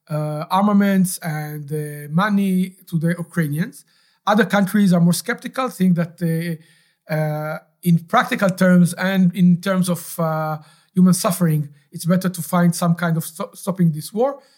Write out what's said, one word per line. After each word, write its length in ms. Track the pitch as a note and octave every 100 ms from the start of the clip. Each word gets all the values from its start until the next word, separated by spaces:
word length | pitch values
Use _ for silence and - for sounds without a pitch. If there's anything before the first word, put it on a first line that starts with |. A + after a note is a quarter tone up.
| -
uh, 340 | D3+ D3+ D3+ D#3+
armaments 680 | F#3 G#3 G3+ G3+ F#3+ F#3 -
and, 540 | E3+ D#3 D3+ D3+ C#3+
uh, 360 | D3+ D3+ D3 D3
money 680 | D#3 G#3+ G3+ G3 F#3 F#3 - -
to 120 | E3
the 160 | E3 E3+
Ukrainians. 680 | E3+ - D3+ D3+ A3 - _ _ _ _ -
Other 200 | G#3+ G#3+
countries 460 | G3+ F#3+ G#3+ G3+
are 80 | F3
more 120 | F3
skeptical, 560 | E3+ - A#3+ A#3+ - C4
think 280 | - F#3 F3
that, 180 | E3+ -
uh, 920 | E3+ D#3+ E3+ D#3+ _ _ _ _ -
uh, 460 | D#3 D#3 D3+ D3+ D#3+ _ _
in 160 | F3+ E3 -
practical 360 | A3+ - A#3+ G3
terms 440 | F#3 F#3 F3+ F3
and 400 | - F#3 F#3+ F3+
in 260 | F#3 F3+ F3
terms 280 | G3 F#3 F3+
of, 300 | E3+ - -
uh, 400 | D#3+ D#3 D#3 D#3 - _ _
human 200 | F#3 F#3
suffering, 540 | F3+ A3 F3+ E3+ D3+ C#3+ - _
it's 160 | E3+ E3
better 220 | F#3 F#3
to 140 | F3+
find 320 | D#3 F3+ F3
some 200 | E3 F3
kind 220 | E3+ E3+ E3
of 80 |
sto-, 260 | - - G3+
stopping 380 | - - F#3 E3+
this 200 | D3+ D3+
war. 280 | G3+ C4 C#4 _